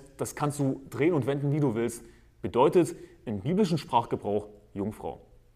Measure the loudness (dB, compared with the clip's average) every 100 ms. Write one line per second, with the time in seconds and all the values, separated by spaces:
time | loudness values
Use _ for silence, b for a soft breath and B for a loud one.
0 | -16 -8 -8 -4 -4 0 0 -2 -8 0
1 | 2 2 0 -2 0 2 2 2 -2 -4
2 | B B B _ -2 4 6 6 2 B
3 | B B -8 -6 -2 2 2 0 2 0
4 | 0 -4 -2 -4 -4 -16 _ -6 -6 -6
5 | -12 -12 -18 -20 _